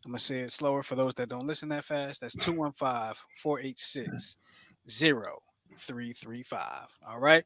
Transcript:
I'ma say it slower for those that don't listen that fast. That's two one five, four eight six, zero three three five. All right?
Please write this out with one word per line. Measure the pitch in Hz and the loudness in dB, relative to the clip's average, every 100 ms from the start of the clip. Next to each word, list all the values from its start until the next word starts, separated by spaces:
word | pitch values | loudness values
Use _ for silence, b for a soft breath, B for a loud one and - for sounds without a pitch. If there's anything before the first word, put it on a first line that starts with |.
| - | -6
I'ma | 123 | 0
say | - 131 | 2 2
it | 123 | -4
slower | - 147 139 | 0 0 0
for | 135 127 | -2 0
those | 131 | 0
that | 123 120 | 0 -4
don't | 123 139 | -4 -4
listen | 156 151 | -4 -2
that | 147 | -6
fast. | - 147 139 139 | -2 -4 -2 -6
That's | 120 127 | -4 -2
two | 175 | 0
one | 170 151 | 0 -2
five, | - 131 120 110 110 - - | -2 -2 0 -4 -8 -14 -8
four | 151 143 | -2 -2
eight | 135 123 | -2 0
six, | - 143 113 120 - - B B B B - | 2 2 -2 -4 -6 -8 B B B B -4
zero | - 156 127 98 - _ _ _ - | 4 4 4 0 -10 _ _ _ -16
three | - 120 120 | -10 -8 -8
three | 120 113 117 | -10 -10 -10
five. | 127 104 - 69 - _ - | -6 -6 -6 -8 -12 _ -12
All | 117 | 2
right? | 139 160 | 8 8